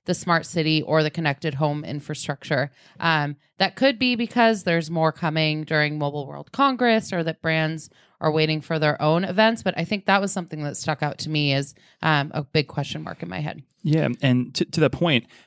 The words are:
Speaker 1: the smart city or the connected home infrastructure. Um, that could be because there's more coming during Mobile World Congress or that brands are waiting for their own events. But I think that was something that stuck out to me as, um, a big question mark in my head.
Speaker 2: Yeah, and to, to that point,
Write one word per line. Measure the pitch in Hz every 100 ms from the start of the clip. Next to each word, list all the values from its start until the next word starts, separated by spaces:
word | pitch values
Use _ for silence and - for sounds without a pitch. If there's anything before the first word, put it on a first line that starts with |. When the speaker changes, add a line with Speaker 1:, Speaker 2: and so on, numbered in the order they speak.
Speaker 1:
the | -
smart | 170 175 165 -
city | 170 156 156
or | - 156
the | 151
connected | 170 151 143 160
home | 135 156 147
infrastructure. | 101 143 - 151 - 135 - 139 143 - _ -
Um, | 170 156 147 143 _ -
that | 190
could | - 269 220
be | 254
because | 233 233 240 226 208
there's | 175 165 156
more | 165 160
coming | - 165 160 156 151
during | 151 156 147 151
Mobile | 147 147 139
World | 143 -
Congress | - 277 247 240 220 -
or | 180
that | 160 160
brands | 160 160 160 160 - _ _ -
are | 156
waiting | 156 156 156
for | - 160
their | 151 -
own | 151 165
events. | 190 190 220 226
But | 190 -
I |
think | 170 208 196
that | 196
was | 196
something | 190 165 156
that | 147 -
stuck | - 147
out | 147 -
to | 151
me | 151 143
as, | 135 143 - _ _
um, | 156 147 147
a | -
big | 139 156 139
question | - 143 156
mark | 156 -
in | 175
my | 185
head. | 147 - - _
Speaker 2:
Yeah, | 147 156 135 -
and | 135 123 123
to, | -
to | - 165
that | 139
point, | - 170 123 - -